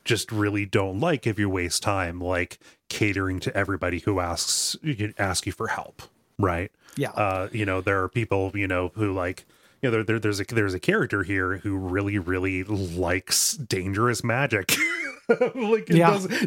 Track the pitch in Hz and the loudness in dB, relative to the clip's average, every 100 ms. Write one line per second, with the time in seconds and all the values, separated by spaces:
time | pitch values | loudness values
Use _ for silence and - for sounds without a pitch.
0 | - 107 - 107 104 104 101 110 95 95 | 0 -2 0 0 0 0 0 0 0 0
1 | 165 151 117 107 101 92 87 - - 98 | 0 0 0 0 0 2 0 0 0 0
2 | 87 87 87 90 90 - - - _ - | -2 -4 -2 0 -2 -8 -20 -20 _ -2
3 | 107 98 95 92 135 98 95 95 90 90 | 0 2 0 -2 -2 -2 -2 0 -2 -2
4 | - 95 87 82 - - - - 160 117 | 0 0 -2 -2 -2 -2 -2 -4 -4 -4
5 | 107 - 101 90 - - 110 - - - | -4 -2 -2 0 -4 -6 -4 -4 -8 -16
6 | - _ _ - 98 85 92 - - - | -20 _ _ 0 0 0 -4 -10 -16 -6
7 | 139 - 104 95 98 117 101 92 95 98 | -4 0 0 0 -2 -2 0 0 2 2
8 | 92 120 110 98 95 98 95 90 90 107 | 2 -2 0 0 0 -2 0 0 -2 -2
9 | 104 95 90 92 - _ _ _ 131 113 | -2 0 -2 -6 -14 _ _ _ 0 0
10 | 107 110 107 101 101 113 101 92 - 208 | 2 0 0 0 0 0 2 0 0 2
11 | 131 101 90 98 92 95 104 95 95 92 | 0 0 0 0 0 -2 -2 -4 -2 0
12 | 101 101 87 92 95 92 95 104 95 85 | 0 0 0 0 0 -2 -2 -2 -2 -2
13 | 87 92 - - - - 123 98 92 98 | 0 0 0 0 0 -2 -4 -2 -2 0
14 | 120 113 117 117 139 107 95 - 359 330 | 2 0 0 0 2 0 2 0 0 -2
15 | 302 262 - 233 247 262 214 220 - 170 | -8 -10 0 2 2 0 2 2 6 6
16 | 170 202 185 240 | 8 6 0 -2